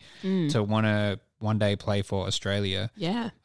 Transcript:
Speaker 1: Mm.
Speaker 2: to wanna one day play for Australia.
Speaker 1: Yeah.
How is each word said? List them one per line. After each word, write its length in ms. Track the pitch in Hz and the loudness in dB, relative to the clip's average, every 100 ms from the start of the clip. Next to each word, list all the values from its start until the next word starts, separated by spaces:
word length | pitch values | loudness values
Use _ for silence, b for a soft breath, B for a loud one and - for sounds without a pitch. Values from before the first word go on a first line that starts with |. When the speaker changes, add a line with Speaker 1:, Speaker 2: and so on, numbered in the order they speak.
| B B | B B
Speaker 1:
Mm. 300 | 190 190 151 | -2 0 2
Speaker 2:
to 100 | 127 | 2
wanna 560 | 104 110 110 104 104 95 - _ | 2 2 2 2 0 -2 -8 _
one 200 | 107 107 | 0 2
day 180 | 104 101 | 2 0
play 240 | - 101 | 0 -2
for 260 | 98 98 98 | 0 -2 -2
Australia. 640 | - 101 101 101 95 113 - | -2 0 0 0 -2 -4 -4
Speaker 1:
Yeah. 320 | 170 233 226 - | -4 -2 -6 -10